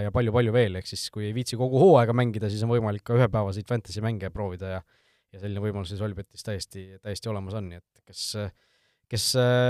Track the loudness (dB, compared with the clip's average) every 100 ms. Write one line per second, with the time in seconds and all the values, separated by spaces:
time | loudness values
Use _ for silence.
0 | 0 0 2 2 4 4 2 0 -8 -10
1 | -8 -6 -4 -4 -4 -2 2 6 8 8
2 | 6 2 0 0 -2 -2 0 0 0 -4
3 | 0 2 4 2 -2 -4 -4 -4 -4 -6
4 | -4 -4 -6 -6 -6 -6 -8 -8 -10 _
5 | _ _ _ -10 -6 -4 -4 -4 -6 -6
6 | -6 -6 -12 -12 -8 -8 -8 -14 -16 -14
7 | -10 -8 -6 -6 -6 -8 -8 -12 _ _
8 | _ -12 -8 -6 -8 -10 _ _ _ _
9 | -6 -4 0 2 4 4